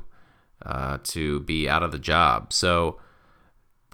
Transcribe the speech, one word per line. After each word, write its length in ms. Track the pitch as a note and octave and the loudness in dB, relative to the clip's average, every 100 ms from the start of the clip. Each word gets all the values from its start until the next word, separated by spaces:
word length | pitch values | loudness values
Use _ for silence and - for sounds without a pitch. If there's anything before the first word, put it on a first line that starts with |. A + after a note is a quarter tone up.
| - - - _ _ - | -12 -18 -20 _ _ -16
uh, 340 | - C2 C2+ C#2 | -8 -6 -4 -6
to 360 | - - D#2 D2 | -6 -4 -2 -2
be 280 | C#2+ D#2+ C#2+ | -2 -2 2
out 140 | D#2 | 0
of 100 | E2+ | 0
the 60 | D2 | -4
job. 540 | C2 D#2+ D#2+ A1+ - | 0 4 4 2 0
So, 460 | - F2+ F2 E2 - - _ _ _ _ _ _ _ _ | 0 2 2 2 -2 -16 _ _ _ _ _ _ _ _